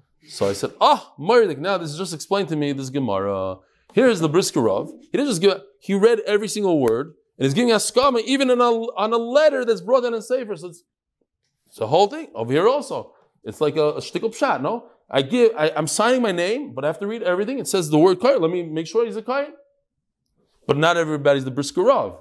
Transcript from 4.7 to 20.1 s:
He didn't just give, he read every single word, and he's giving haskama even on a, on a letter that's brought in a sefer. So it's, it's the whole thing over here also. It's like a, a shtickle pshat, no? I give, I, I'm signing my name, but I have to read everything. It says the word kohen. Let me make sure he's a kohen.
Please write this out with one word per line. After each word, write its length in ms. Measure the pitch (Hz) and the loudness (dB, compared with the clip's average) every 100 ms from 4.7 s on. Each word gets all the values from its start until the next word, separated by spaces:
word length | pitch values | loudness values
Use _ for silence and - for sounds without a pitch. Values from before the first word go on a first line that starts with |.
| 98 285 - | 2 0 -12
He 180 | _ - | _ -2
didn't 120 | 285 | -2
just 120 | 175 | 2
give, 160 | 196 185 - _ | 2 0 -6 _
he 140 | - | -4
read 260 | 196 220 220 | 2 4 4
every 280 | 214 208 208 | 2 -2 -2
single 300 | 214 196 160 | -2 0 2
word, 340 | 120 113 156 - _ - | 2 0 -4 -14 _ -4
and 80 | 135 | -2
he's 80 | |
giving 180 | 143 240 | 2 2
haskama 500 | 214 - 240 277 240 | 2 0 2 2 2
even 280 | 220 269 262 | 0 0 2
on 80 | 247 | 2
a, 120 | 240 | 2
on 420 | 233 233 - 214 | 0 -4 -4 -2
a 40 | 233 | -2
letter 480 | 233 269 311 269 233 | 0 2 4 2 0
that's 160 | 208 | -2
brought 220 | 180 262 | 0 0
in 100 | 247 | 0
a 80 | 226 | -6
sefer. 340 | 208 254 220 175 | -4 -6 -6 -12
So 120 | 175 | -14
it's, 160 | 160 _ _ _ _ _ _ _ _ _ | -18 _ _ _ _ _ _ _ _ _
it's 100 | - | -10
the 100 | 113 | 0
whole 200 | 156 202 | 4 2
thing 200 | 202 - - | 0 -10 -8
over 160 | 117 | -2
here 160 | 143 202 | 2 2
also. 460 | 285 - 139 - _ _ _ | 2 -2 -10 -10 _ _ _
It's 180 | 113 104 | -14 -4
like 160 | 151 151 | -2 2
a, 120 | 151 | 0
a 120 | 151 | -2
shtickle 340 | - 190 220 - | -6 -6 -6 -2
pshat, 260 | 277 147 | -2 0
no? 280 | 143 233 - _ - | -4 -6 -10 _ -4
I 120 | 135 | -2
give, 300 | 135 247 226 156 | 0 4 2 4
I, 140 | 156 | 0
I'm 140 | 151 160 | 0 -2
signing 340 | - 220 254 | 0 2 2
my 120 | 233 | 0
name, 400 | 175 175 247 277 | 0 -2 -4 -6
but 100 | 123 | -6
I 40 | 143 | -4
have 120 | 160 | -4
to 80 | 202 | -6
read 160 | 226 | -4
everything. 360 | 185 180 208 269 | -2 -2 -2 -6
It 80 | 175 | -2
says 200 | 190 156 | -2 2
the 80 | 151 | 4
word 220 | 185 180 | 4 4
kohen. 220 | 240 254 | 2 2
Let 100 | 165 | 0
me 120 | 180 | -2
make 240 | 165 156 165 | -6 -6 -4
sure 180 | 226 233 | -2 -2
he's 100 | 208 | -4
a 60 | |
kohen. 320 | 220 269 294 320 _ _ _ _ _ | -6 -4 -6 -10 _ _ _ _ _